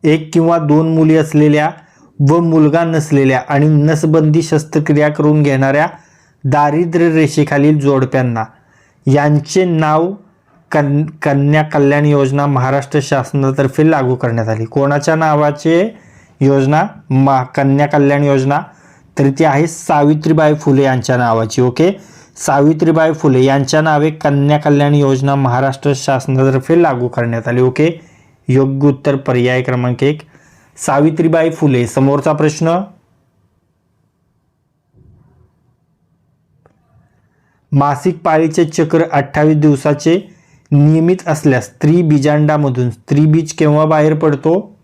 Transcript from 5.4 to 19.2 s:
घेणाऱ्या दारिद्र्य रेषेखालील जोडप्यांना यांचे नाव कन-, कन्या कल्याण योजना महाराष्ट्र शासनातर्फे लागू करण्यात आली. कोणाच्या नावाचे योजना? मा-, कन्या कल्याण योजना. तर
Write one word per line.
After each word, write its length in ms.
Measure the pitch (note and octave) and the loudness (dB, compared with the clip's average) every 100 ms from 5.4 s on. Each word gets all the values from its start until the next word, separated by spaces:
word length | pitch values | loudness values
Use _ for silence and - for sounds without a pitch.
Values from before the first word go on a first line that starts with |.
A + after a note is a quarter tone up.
घेणाऱ्या 460 | C#3+ C3+ C3+ C#3+ E3 - _ _ _ _ | 2 0 0 0 -2 -6 _ _ _ _
दारिद्र्य 680 | C#3 D3 D3 D3+ F3 E3 E3+ | -2 0 0 0 -2 0 0
रेषेखालील 680 | D#3+ D3+ D3+ D3 C#3+ D3 D3+ | 2 0 0 -2 2 2 2
जोडप्यांना 640 | C#3 C#3 C3 C3+ B2+ A#2 A2 _ _ _ _ _ - | 2 0 0 -2 -2 -4 -8 _ _ _ _ _ 0
यांचे 580 | C#3+ D3 D3+ D3+ F#3+ | 0 2 0 0 -2
नाव 480 | F#3 D#3+ D#3 D#3 E3+ G3+ _ _ _ _ _ | 0 0 0 0 0 -6 _ _ _ _ _
कन-, 320 | D#3 C#3+ C#3+ D#3 - | -2 0 0 -2 -6
कन्या 400 | D3+ C#3 C#3+ D3+ | -2 0 2 0
कल्याण 440 | D3+ D#3 C#3 C#3+ D3 | 0 0 0 2 2
योजना 400 | C#3+ C3+ C#3 C#3+ | 2 0 0 -2
महाराष्ट्र 520 | C3+ C3 C#3 C3+ D3+ | -2 -2 -2 -2 -6
शासनातर्फे 880 | C3+ C#3 C3 C#3 C3+ C3+ C3+ C3+ D#3 | -2 -4 -2 -2 -2 0 -2 0 0
लागू 240 | D#3 B2+ | 2 -2
करण्यात 340 | B2+ B2 A#2 A2 | -2 -2 -4 -4
आली. 160 | A2 | -4
कोणाच्या 500 | A2+ C#3+ C#3 C#3+ C#3+ | -4 -2 0 0 -2
नावाचे 840 | D#3+ D#3+ D3 D3 D3 D#3+ E3 G#3 - - - _ _ | 0 0 0 0 -2 -2 0 -2 -6 -20 -20 _ _
योजना? 440 | C#3 C#3 C3+ D3+ G3 - _ | 0 2 2 0 -2 -8 _
मा-, 340 | C3 C3+ C3+ | 0 2 0
कन्या 420 | B2+ - C#3 C#3 D3 | -2 -2 0 0 0
कल्याण 380 | D3 C#3 C#3+ | 2 2 2
योजना. 360 | C#3+ C#3 C3 C#3+ - _ _ _ _ | 0 0 0 -4 -6 _ _ _ _
तर 120 | - | -2